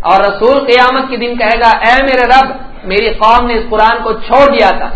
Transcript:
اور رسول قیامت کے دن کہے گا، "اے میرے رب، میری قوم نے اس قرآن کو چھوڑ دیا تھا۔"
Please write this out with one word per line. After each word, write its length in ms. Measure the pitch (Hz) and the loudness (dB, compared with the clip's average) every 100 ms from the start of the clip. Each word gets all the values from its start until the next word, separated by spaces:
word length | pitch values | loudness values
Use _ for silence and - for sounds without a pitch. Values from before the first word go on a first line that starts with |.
اور 180 | - 190 | 2 0
رسول 460 | 202 208 220 277 277 | 0 0 0 0 2
قیامت 440 | 240 247 262 262 | 2 2 0 -4
کے 80 | 247 | -6
دن 200 | 240 240 | -6 -4
کہے 220 | 214 233 | -2 0
گا، 180 | 233 220 | 2 2
"اے 260 | 220 254 | 2 0
میرے 220 | 277 254 240 | 2 0 2
رب، 260 | 262 269 - - - | 2 2 -4 -14 -14
میری 260 | 196 196 226 | -4 -2 -2
قوم 380 | - 214 240 240 | 0 2 2 2
نے 60 | |
اس 120 | 233 220 | -4 -4
قرآن 340 | 214 220 233 | 0 0 0
کو 100 | 226 | -4
چھوڑ 420 | 220 - 254 285 233 | -6 -2 2 2 4
دیا 120 | 202 | 0
تھا۔" 200 | 180 - | 0 -2